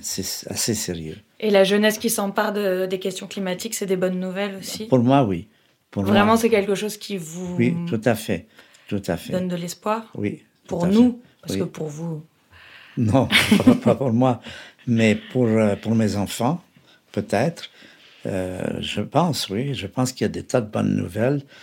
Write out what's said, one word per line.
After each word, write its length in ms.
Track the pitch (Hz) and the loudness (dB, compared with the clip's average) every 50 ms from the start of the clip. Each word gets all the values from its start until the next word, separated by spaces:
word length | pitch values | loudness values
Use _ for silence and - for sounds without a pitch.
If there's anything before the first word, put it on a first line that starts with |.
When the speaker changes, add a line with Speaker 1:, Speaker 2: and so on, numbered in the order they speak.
Speaker 1:
c'est 480 | 80 - - - 92 - - - - - | -10 -8 -6 -6 -6 -6 -8 -10 -10 -8
assez 240 | 104 - - - 110 | -6 -4 -2 -2 -2
sérieux. 440 | - - - 87 82 80 78 78 - - _ _ _ | -2 -2 -6 -6 -6 -8 -10 -12 -14 -18 _ _ _
Speaker 2:
Et 100 | 214 214 | 0 2
la 120 | 202 190 190 | 4 6 6
jeunesse 340 | 185 202 208 214 220 214 220 | 6 4 4 4 2 2 0
qui 120 | - 226 | -2 -2
s'empare 440 | 226 - 202 196 196 220 208 214 202 | -2 -2 -2 -2 -2 -2 -2 -2 -2
de, 320 | 208 208 190 185 185 190 | -2 -2 0 0 0 -2
des 140 | 180 190 185 | -2 -4 -4
questions 280 | - 196 185 - 202 - | -4 -6 -8 -8 -10 -10
climatiques, 480 | - 208 190 185 180 180 - 226 220 | -8 -6 -4 -4 -4 -6 -6 -8 -6
c'est 100 | - 208 | -6 -2
des 120 | 185 190 180 | -2 0 0
bonnes 220 | 185 185 185 180 | 0 -2 -2 -2
nouvelles 360 | 185 185 180 190 202 202 190 190 | -4 -6 -4 -4 -6 -6 -6 -10
aussi ? 260 | - - - - 220 | -12 -12 -10 -10 -2
Speaker 1:
Pour 140 | 226 - 127 | 2 2 4
moi, 240 | 117 123 135 143 131 | 4 6 4 4 4
oui. 240 | 101 92 82 95 - _ _ _ _ _ _ _ _ | 2 0 -4 -6 -10 _ _ _ _ _ _ _ _
Pour 120 | - 101 98 | -6 -4 0
Speaker 2:
Vraiment, 220 | 98 208 202 208 214 | 4 4 6 6 6
Speaker 1:
moi. 100 | 226 226 | 4 4
Speaker 2:
c'est 120 | 226 226 | 4 4
quelque 260 | 226 202 196 208 196 | 4 2 2 0 -2
chose 220 | 185 208 214 208 - | -2 -2 -6 -6 -8
qui 200 | - - 202 185 | -10 -8 -8 -8
vous 380 | 165 156 160 180 185 180 180 175 | -8 -10 -10 -10 -8 -6 0 2
Speaker 1:
Oui, 180 | 175 175 170 170 170 170 | 2 2 2 0 -2 -4
tout 140 | 123 107 - | -4 -2 0
à 80 | 127 110 | 0 0
fait, 320 | 107 - - 98 80 - _ _ - - _ _ _ _ - | 0 -2 -4 -6 -6 -6 _ _ -20 -20 _ _ _ _ -8
tout 140 | 104 98 - - | -6 -6 -2 -4
à 100 | 87 - | -4 -4
fait. 160 | - - - | -4 -4 -4
Speaker 2:
donne 140 | 185 185 180 | -4 -2 -4
de 80 | 175 | -4
l'espoir ? 540 | 170 170 170 - - - 214 214 226 220 - - | -6 -6 -8 -10 -8 -4 -4 -4 -4 -6 -10 -10
Speaker 1:
Oui, 280 | - 107 101 160 - - _ _ _ _ - | -6 -6 -6 -6 -6 -14 _ _ _ _ -8
Speaker 2:
Pour 140 | - 170 | -4 -2
Speaker 1:
tout 40 | 175 | 0
à 40 | 185 | 4
Speaker 2:
nous, 220 | 202 226 247 247 | 6 6 6 6
Speaker 1:
fait. 60 | 240 - - - _ _ | 4 0 -10 -20 _ _
Speaker 2:
parce 120 | - 160 - | -8 -6 -4
Speaker 1:
Oui. 40 | 196 | -2
Speaker 2:
que 40 | 180 | -2
pour 220 | 170 - - 160 151 | -4 -4 -8 -8 -8
vous. 360 | 147 151 170 170 160 151 160 - _ _ _ _ - - - - - - - - - 139 | -8 -8 -8 -6 -8 -8 -10 -14 _ _ _ _ -20 -20 -20 -20 -20 -20 -20 -10 -4 0
Speaker 1:
Non, 300 | 120 107 - 170 175 - - - - | 0 2 4 2 2 2 2 2 4
<laughs> 200 | - 214 - - | 4 4 6 8
pas, 100 | 254 - | 6 6
pas 200 | - - - 113 | 6 4 2 2
pour 180 | - 135 131 113 | 2 2 0 2
moi, 260 | 120 127 131 120 - - - - - - - - _ - 127 | 4 4 4 2 0 -4 -12 -16 -16 -18 -20 -20 _ -2 0
mais 280 | 117 113 113 110 104 107 - - | 2 4 4 4 4 2 -2 -4
pour, 160 | - 127 123 113 | 0 2 2 4
euh, 280 | 110 113 110 104 101 | 4 4 4 4 2
pour 200 | 101 - 113 117 | 0 0 0 2
mes 200 | 113 110 104 98 | 2 2 2 2
enfants, 460 | 104 95 87 - - 117 131 175 170 - _ _ _ _ _ _ _ _ _ | 0 -2 -4 -2 -2 0 0 0 -2 -6 _ _ _ _ _ _ _ _ _
peut-être. 580 | - 104 101 - 107 101 127 165 165 - - - - - - - - _ - - - - - | -6 -6 -2 0 0 0 0 0 -2 -6 -14 -18 -20 -20 -20 -20 -20 _ -20 -20 -20 -10 -8
Euh, 360 | - 98 92 92 92 92 92 - - - 87 | -6 -4 -4 -4 -4 -6 -4 -4 -4 -4 -4
je 200 | - - - 107 | -6 -6 -4 -6
pense, 480 | - - - 143 170 175 - - - - | -6 0 0 2 2 2 0 -4 -4 -4
oui, 240 | 95 107 131 143 131 | -4 -4 -4 -4 -4
je 140 | - 98 95 | -6 -8 -6
pense 240 | - 131 127 123 | -4 -2 -2 -2
qu'il 140 | - - 117 | -2 -4 -4
y 0 | |
a 40 | 95 | -4
des 140 | 82 - - | -4 -6 -6
tas 180 | - - 120 | -2 -2 -2
de 80 | 107 101 | -2 -2
bonnes 260 | - 110 104 101 101 | -2 -2 0 0 0
nouvelles. 460 | 104 98 92 87 104 113 131 147 143 139 - - - | 0 -2 -4 -2 0 0 0 0 -2 -4 -10 -18 -20